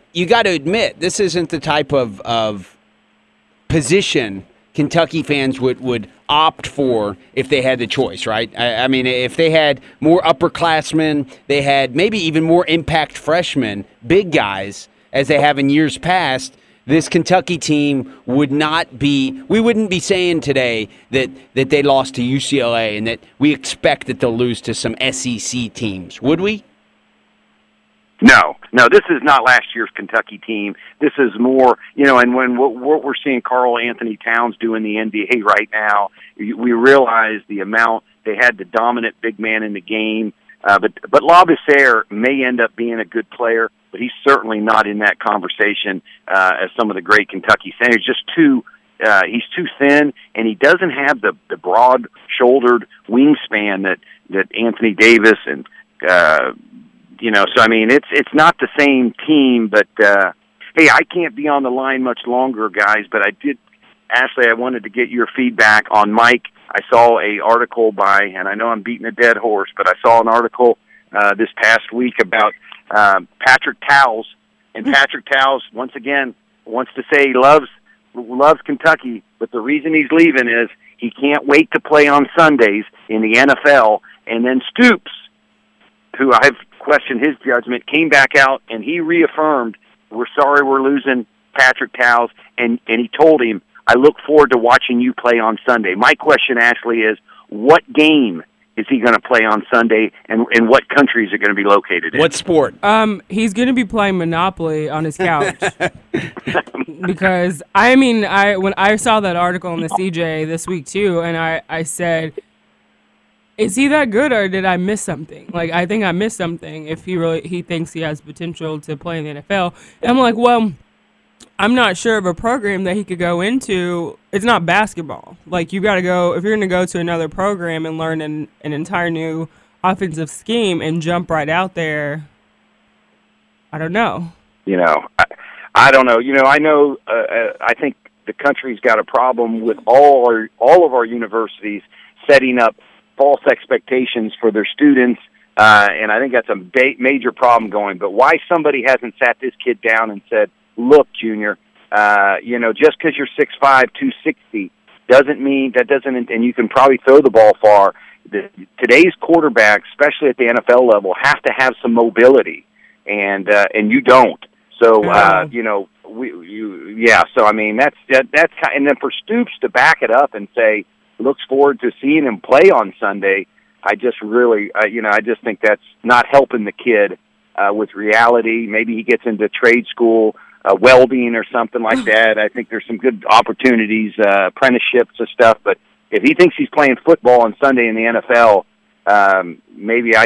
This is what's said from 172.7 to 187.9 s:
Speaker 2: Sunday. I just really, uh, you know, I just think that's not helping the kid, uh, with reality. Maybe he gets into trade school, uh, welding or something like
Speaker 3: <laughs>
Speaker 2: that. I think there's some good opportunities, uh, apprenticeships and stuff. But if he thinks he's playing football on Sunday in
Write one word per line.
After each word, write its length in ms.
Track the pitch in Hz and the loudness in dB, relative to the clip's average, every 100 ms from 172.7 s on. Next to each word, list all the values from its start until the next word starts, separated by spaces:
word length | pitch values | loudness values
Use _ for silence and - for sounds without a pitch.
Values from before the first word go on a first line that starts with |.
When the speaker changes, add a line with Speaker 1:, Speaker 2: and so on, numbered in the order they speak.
| 139 101 - | 4 0 -4
Speaker 2:
Sunday. 480 | 104 101 98 98 90 _ _ _ | -6 -4 -2 -2 -4 _ _ _
I 140 | - 104 | -6 -4
just 240 | 120 - | -4 -6
really, 500 | 107 117 120 107 101 | -2 2 2 2 -2
uh, 140 | - 107 | -4 -4
you 140 | 117 | -2
know, 80 | 110 | -2
I 120 | 104 | -2
just 200 | 107 113 | -2 -6
think 180 | 120 101 | -8 -2
that's 200 | 107 104 _ _ | 0 -2 _ _
not 220 | 120 123 120 | 2 2 4
helping 360 | 139 131 120 101 | 2 2 -2 -6
the 80 | |
kid, 440 | - 123 110 101 92 _ _ _ - | -6 -2 0 0 -4 _ _ _ -4
uh, 180 | 101 | -2
with 200 | 104 104 | -2 -6
reality. 720 | 98 107 110 117 120 113 113 113 | -6 0 2 4 2 0 -4 -4
Maybe 280 | 110 113 113 | -4 -4 -4
he 80 | |
gets 200 | 113 117 120 | -2 -2 -2
into 220 | 104 107 | -4 -4
trade 380 | - 120 117 110 | 0 2 2 0
school, 480 | - 117 113 110 - - _ - | 0 2 2 2 -2 -14 _ 0
uh, 100 | 98 | 2
welding 580 | 123 131 127 131 120 117 | 6 6 6 2 -2 -4
or 100 | 107 | -4
something 320 | 123 117 120 | -4 -4 -4
like 220 | 113 127 117 | -4 -2 0
Speaker 3:
<laughs> 80 | |
Speaker 2:
that. 240 | 110 113 107 | 2 2 0
I 120 | 107 | -2
think 200 | 123 113 | -6 -10
there's 160 | 113 - | -10 -10
some 100 | 110 | -4
good 260 | 131 107 - | -4 -2 2
opportunities, 840 | 110 120 110 131 117 107 110 107 92 | 4 4 0 0 2 0 -2 -4 0
uh, 280 | 101 98 92 | 2 2 0
apprenticeships 720 | - 135 123 - 123 117 - | 0 2 2 0 0 0 -4
and 100 | 117 | -6
stuff. 300 | - 113 110 | 2 4 4
But 140 | - 95 _ _ _ | 0 -6 _ _ _
if 120 | 107 | -2
he 100 | 139 | 0
thinks 220 | 156 175 - | 2 2 2
he's 120 | 131 | -4
playing 280 | - 139 123 - | 0 0 2 2
football 360 | 165 120 123 117 | 2 4 4 4
on 100 | 101 | 0
Sunday 240 | 139 127 | 0 2
in 80 | 117 | 0